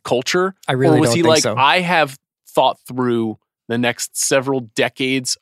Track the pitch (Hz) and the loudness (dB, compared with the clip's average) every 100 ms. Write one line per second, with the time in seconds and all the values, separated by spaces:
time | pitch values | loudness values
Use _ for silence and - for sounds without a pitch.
0 | - 127 - 180 190 - - 131 135 131 | -4 -4 -2 -2 -2 -4 -6 0 2 4
1 | - 117 160 156 113 104 139 180 175 175 | 2 2 2 2 2 2 2 2 2 0
2 | 143 139 _ _ _ - 131 - - 127 | 0 -4 _ _ _ 0 0 0 -10 -4
3 | 123 117 113 107 _ _ - 117 120 117 | -2 -2 -4 -8 _ _ -6 -2 -2 -4
4 | - - - 139 131 131 117 - 123 - | -8 -6 0 0 0 -4 -4 -4 -4 -2
5 | 131 135 127 - | -4 -2 -4 -6